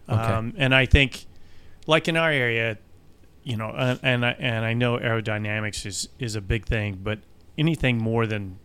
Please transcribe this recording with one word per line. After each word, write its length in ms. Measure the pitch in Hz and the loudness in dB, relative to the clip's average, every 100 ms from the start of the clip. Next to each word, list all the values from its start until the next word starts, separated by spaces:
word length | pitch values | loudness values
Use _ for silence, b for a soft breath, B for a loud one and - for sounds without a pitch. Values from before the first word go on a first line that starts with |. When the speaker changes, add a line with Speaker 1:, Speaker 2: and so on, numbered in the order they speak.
| - | -2
Speaker 1:
Okay. 120 | 110 | 0
Speaker 2:
Um, 320 | 113 113 113 - | 2 0 -2 0
and 180 | 131 | 4
I 100 | 131 127 | 6 8
think, 400 | 147 131 - - b b b b b - | 6 6 0 -16 b b b b b 2
like, 200 | 160 165 | 2 4
in 80 | 165 | 0
our 140 | 165 | 2
area, 480 | 143 120 113 113 104 - - - - - - | 2 2 0 -2 -4 -12 -20 -20 -20 -20 -16
you 120 | 139 110 | -6 -4
know, 120 | 110 | -4
uh, 260 | 117 127 123 | -2 -2 0
and 220 | 131 123 120 | 0 2 0
I, 60 | - | 0
and 260 | 135 113 | -2 -2
I 100 | 113 | 0
know 240 | 117 123 120 | 0 2 0
aerodynamics 880 | 120 113 110 107 107 107 107 - 101 | 0 -2 -2 -4 -2 -4 -4 -6 -8
is, 220 | 92 - - | -8 -10 -8
is 160 | 120 107 | -6 -6
a 40 | |
big 260 | 95 117 - | -2 -4 -2
thing, 320 | 113 104 95 | -2 -2 -4
but 180 | 104 107 - - - - | -6 -6 -10 -20 -12 0
anything 420 | 160 151 131 117 | 0 2 0 0
more 280 | 113 113 110 | 0 0 0
than, 320 | 107 95 92 | -2 -6 -12